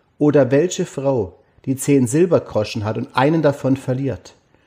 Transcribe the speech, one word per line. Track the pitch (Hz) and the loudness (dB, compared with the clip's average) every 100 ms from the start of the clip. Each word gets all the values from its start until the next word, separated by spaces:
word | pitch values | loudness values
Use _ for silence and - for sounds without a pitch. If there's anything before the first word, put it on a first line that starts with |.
| _ - | _ -2
Oder | 147 139 123 | 2 4 4
welche | 139 175 - 175 | 2 0 -2 -8
Frau, | - 135 131 92 - _ _ | -6 -4 -2 -4 -10 _ _
die | - 131 | -6 -4
zehn | - 139 123 | 2 2 2
Silbergroschen | 147 180 147 - - 104 117 | 2 2 2 0 -4 -4 -4
hat | 104 110 | -6 -6
und | - - | -4 0
einen | 135 165 | 2 4
davon | 147 135 131 135 | 2 0 0 -2
verliert, | - 127 139 92 - _ _ _ | -2 -6 -6 -8 -14 _ _ _